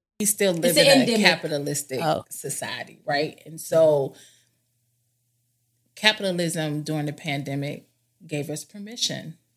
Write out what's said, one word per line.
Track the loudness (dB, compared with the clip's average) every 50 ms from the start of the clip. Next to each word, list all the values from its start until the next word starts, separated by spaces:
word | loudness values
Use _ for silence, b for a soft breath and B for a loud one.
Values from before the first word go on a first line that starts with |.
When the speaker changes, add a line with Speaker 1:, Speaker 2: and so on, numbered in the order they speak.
| _ _ _ -4
Speaker 1:
we | -2
still | -2 0 2 2 2 2
Speaker 2:
It's | 2 2
Speaker 1:
live | 2 4 6
Speaker 2:
an | 6
Speaker 1:
in | 8 8 6
a | 6
Speaker 2:
endemic. | 4 4 4 4
Speaker 1:
capitalistic | 4 4 2 0 -4 -4 -4 -4 -4 -4 -6 -6 -6 -4 -2 0
Speaker 2:
Oh. | 0 0 -2 -4 _
Speaker 1:
society, | -12 -12 -10 -10 -8 -8 -8 -8 -8 -10 -10 -14 -18 -12 _
right? | -4 -2 -2 -2 -4 -6 -12 -18
And | -18 -18 -16
so | -6 0 4 6 6 6 6 4 2 0 B B B B B B B B B _ _ _ _ _ _ _ _ _ _ _ _ _ _ _ _ _ _ _ _ _ _ _ _ _ _ _ _
capitalism | -2 0 0 0 0 -2 -4 -2 -2 -2 -2 -2 -4 -4 -4 -4 -4 -4
during | -4 -4 -4 -4
the | -4 -6
pandemic | -8 -6 -6 -6 -6 -6 -6 -6 -6 -6 -6 -8 -12 -16 _ _ _ _ _ _ _ -14
gave | -8 -8 -8 -6 -6
us | -10 -12 -12
permission | -14 -16 -18 -16 -16 -8 -6 -6 -4 -4 -6 -10 -12 -16 _ _ _ _